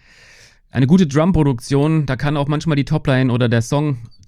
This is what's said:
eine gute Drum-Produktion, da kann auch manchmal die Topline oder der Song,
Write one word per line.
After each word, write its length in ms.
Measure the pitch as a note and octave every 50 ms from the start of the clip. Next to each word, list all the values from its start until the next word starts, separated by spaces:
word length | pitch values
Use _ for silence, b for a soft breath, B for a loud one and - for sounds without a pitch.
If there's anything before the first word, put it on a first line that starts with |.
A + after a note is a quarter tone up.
| B B B B B B B B B B B B B _
eine 160 | - A2+ C3+
gute 200 | B2+ F3 F#3+ F#3
Drum-Produktion, 1000 | C#3 B2 D3+ D#3+ F#3+ F3 D#3+ D3+ C#3 C3+ A#2 - - C#3+ C#3 C#3+ D#3 D#3+ D#3+ D3
da 100 | B2+ C3
kann 200 | A#2+ - D3 D3+
auch 120 | D3 C#3+ C#3+
manchmal 280 | D3+ D3+ D#3 E3 D3
die 80 | C#3+ C3
Topline 480 | - D#3 D3+ - D3+ C3 B2+ C3 B2+
oder 160 | A#2 A#2+ B2+ A#2
der 140 | A#2 A#2
Song, 360 | A2+ - D3 C#3+ D3+ D3+ C3+ A#2 A2+ - - - -